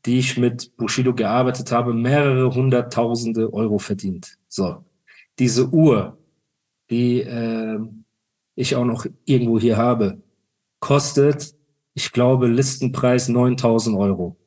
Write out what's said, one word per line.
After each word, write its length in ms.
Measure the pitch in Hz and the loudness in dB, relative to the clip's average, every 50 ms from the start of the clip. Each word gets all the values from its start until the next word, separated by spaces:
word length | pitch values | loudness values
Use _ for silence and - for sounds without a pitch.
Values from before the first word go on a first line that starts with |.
| - | 0
die 140 | 120 123 127 | 0 0 0
ich 180 | 127 - - | 0 0 0
mit 400 | 123 123 120 120 120 - _ _ | 0 0 0 -2 -4 -14 _ _
Bushido 380 | - 113 107 - - 127 127 120 | -8 -6 -4 -2 0 0 0 0
gearbeitet 560 | 113 110 98 113 123 127 127 123 - - - | 0 -2 0 0 0 0 0 -2 -4 -6 -2
habe, 240 | 120 117 117 120 117 | -2 -2 0 0 -2
mehrere 580 | 113 117 123 - 147 143 139 131 127 131 123 | -2 0 2 2 2 2 2 2 2 2 0
hunderttausende 1000 | 127 127 131 131 127 123 120 120 - 117 117 117 120 117 117 113 110 110 110 107 - | 0 0 2 2 2 0 0 -2 -2 -2 0 0 -2 -2 -2 -4 -2 -2 -2 -2 -2
Euro 240 | 101 113 110 104 101 | -2 -2 0 0 -2
verdient. 580 | - - 104 95 - 95 90 87 - - _ _ _ _ | -2 -4 -6 -6 -4 -8 -8 -8 -12 -18 _ _ _ _
So. 360 | - - 95 87 - - - _ _ _ _ _ - - - _ _ - | -6 -4 -4 -4 -6 -10 -18 _ _ _ _ _ -20 -20 -20 _ _ 0
Diese 300 | 131 120 110 123 131 131 | 0 2 2 2 0 2
Uhr, 500 | 151 160 160 151 123 104 95 - - _ _ _ _ _ _ _ _ _ _ _ _ _ _ _ | 4 4 6 6 6 4 0 -4 -10 _ _ _ _ _ _ _ _ _ _ _ _ _ _ _
die, 300 | 117 120 123 123 123 127 | -2 0 2 2 0 0
ähm, 840 | 135 127 120 117 113 113 113 113 110 110 110 107 110 110 - - - _ _ _ _ _ _ _ _ _ _ | -2 -4 -6 -6 -4 -4 -4 -6 -6 -6 -6 -8 -8 -12 -14 -20 -20 _ _ _ _ _ _ _ _ _ _
ich 180 | - 127 - 139 | -6 -4 -2 0
auch 100 | 123 120 | 0 0
noch 220 | 123 117 120 - - - _ _ | -2 -2 -4 -8 -12 -14 _ _
irgendwo 360 | - 135 123 120 117 113 110 | 0 2 2 2 2 0 2
hier 160 | 104 120 110 | 2 2 2
habe, 440 | 107 117 123 120 113 107 95 - - _ _ _ _ _ _ _ _ _ _ _ _ | 2 2 0 2 0 0 -2 -2 -6 _ _ _ _ _ _ _ _ _ _ _ _
kostet, 760 | - - 143 143 143 - - 143 139 147 143 143 - - _ _ _ _ _ _ _ _ _ | -2 2 2 2 2 0 2 2 2 2 2 -2 -8 -16 _ _ _ _ _ _ _ _ _
ich 160 | - - - | -8 -8 -4
glaube, 380 | - 120 123 127 131 127 123 120 | 0 2 2 4 4 2 2 2
Listenpreis 800 | 117 127 135 135 - - 135 123 131 - - 123 127 123 123 - | 2 2 0 0 -2 -4 -4 -4 -2 0 0 2 2 2 0 0
neuntausend 680 | 120 123 123 127 123 123 - 117 117 113 110 117 107 | 0 2 2 2 0 0 2 2 2 2 0 0 0
Euro. 400 | 95 101 98 95 92 87 87 - _ _ | 0 0 0 0 -2 -4 -8 -10 _ _